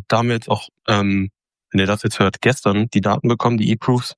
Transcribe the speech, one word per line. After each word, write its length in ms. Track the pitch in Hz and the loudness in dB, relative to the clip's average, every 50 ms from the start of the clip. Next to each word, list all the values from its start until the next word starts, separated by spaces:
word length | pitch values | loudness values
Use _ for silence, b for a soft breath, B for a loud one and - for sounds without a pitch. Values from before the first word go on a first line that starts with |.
| 101 - | -2 0
Da 100 | 113 113 | 0 0
haben 120 | 117 120 | 2 0
wir 60 | 120 | -2
jetzt 140 | 113 - - | -2 -2 -2
auch, 200 | 107 107 - - _ _ _ - | -4 -4 -4 -8 _ _ _ 0
ähm, 420 | 110 101 101 101 98 98 98 98 - _ _ _ _ _ _ _ | 0 2 2 2 0 0 -2 -4 -6 _ _ _ _ _ _ _
wenn 100 | - 98 | 0 0
ihr 60 | 98 | 2
das 160 | 95 104 104 | 2 0 -2
jetzt 160 | - 107 - - | -2 -4 -2 0
hört, 240 | 101 95 - - | 0 -2 -2 0
gestern 460 | - 117 139 - - 104 98 101 110 120 - | 0 0 0 2 0 0 0 0 0 0 0
die 60 | 104 | 0
Daten 260 | 92 104 101 - - 120 | 0 2 0 0 0 0
bekommen, 320 | 120 113 - 120 120 110 | 0 0 0 0 0 0
die 100 | 107 - | 0 0
E-Proofs. 460 | - 113 - - 127 123 127 - - | -2 0 0 0 0 0 0 -4 -10